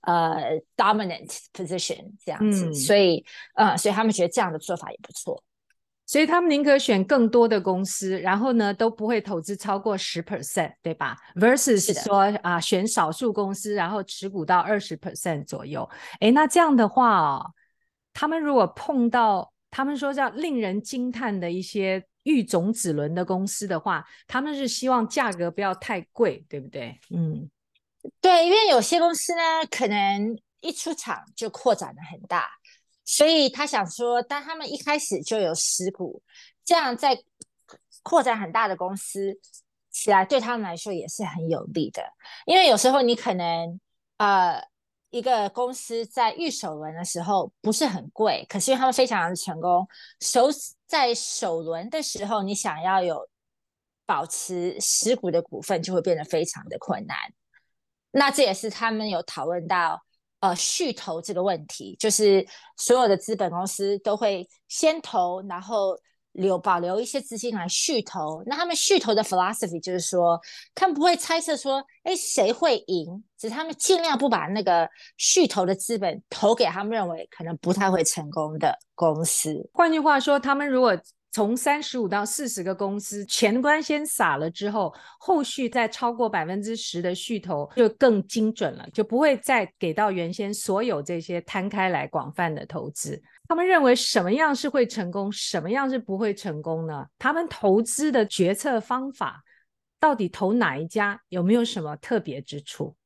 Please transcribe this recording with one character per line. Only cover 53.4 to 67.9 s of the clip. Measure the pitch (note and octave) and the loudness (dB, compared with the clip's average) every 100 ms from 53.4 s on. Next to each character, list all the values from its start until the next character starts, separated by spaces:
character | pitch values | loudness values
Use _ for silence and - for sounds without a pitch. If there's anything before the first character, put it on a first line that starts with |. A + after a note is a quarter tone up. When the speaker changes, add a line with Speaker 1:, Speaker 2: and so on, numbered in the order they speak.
| _ _ _ _ _ _ - | _ _ _ _ _ _ -2
Speaker 1:
保 | D#3+ E3 | -2 -2
持 | - - F3+ F3 - | -8 -6 -4 -4 -4
十 | - - G#3+ B3 | -2 0 0 0
股 | F3+ | 0
的 | E3 | -2
股 | E3 - | -2 -12
份 | - F#3 | -4 -4
就 | E3+ | 0
会 | F#3 | -2
变 | F#3 D#3+ | 0 -2
得 | |
非 | D3+ D#3+ | 0 -2
常 | E3+ - - | -2 -8 -12
的 | - | -14
困 | - - - | -6 -6 -6
难。 | D2+ - _ _ _ _ _ _ _ _ | -8 -10 _ _ _ _ _ _ _ _
那 | C#4 C#4 | 2 2
这 | C#4 | 4
也 | B3 | 2
是 | F#3+ A3 | 2 -6
他 | - A3+ | -4 -4
们 | A3 G#3+ | -2 -4
有 | F3 | -6
讨 | - - D3 | -6 -8 -4
论 | F3 D#3+ | -4 -2
到， | F3+ E3 D#3+ _ _ _ _ | 0 0 -2 _ _ _ _
呃， | F#3+ | 0
续 | F#3 - - E4 | 0 -2 -2 -2
投 | - - E3 | -4 -8 -8
这 | E3+ | -6
个 | F3+ | -2
问 | F#3+ E3+ D3+ | -2 -2 -6
题， | - - - | -14 -14 -4
就 | G#3+ | 0
是 | G#3 G#3+ G3 - - - - | 4 6 4 2 -12 -20 -8
所 | - B3 | 2 4
有 | A#3+ | 6
的 | F#3+ | 2
资 | - G#3+ | 0 -4
本 | F#3 | -2
公 | E3+ G3 | -2 -6
司 | - G3 G3+ | -4 -4 -2
都 | G#3+ G#3 | -2 0
会 | A3 F#3+ F#3 _ _ | 0 -2 -8 _ _
先 | - D#4 D#4+ | 0 0 0
投， | - A3 F3 F#3 | -4 -2 0 -2
然 | G3 F3 | -8 -12
后 | G3 A3 G3 E3+ _ _ _ | -4 0 0 -2 _ _ _
留-， | - F#3+ F#3 | -2 0 2
保 | G#3 F3 | 2 0
留 | F3 G3 | 0 -2
一 | A#3+ | -2
些 | C#4 | -6
资 | - A3 | -6 -8
金 | A#3+ A3 | -6 -4
来 | F3 | -4
续 | - - | -2 0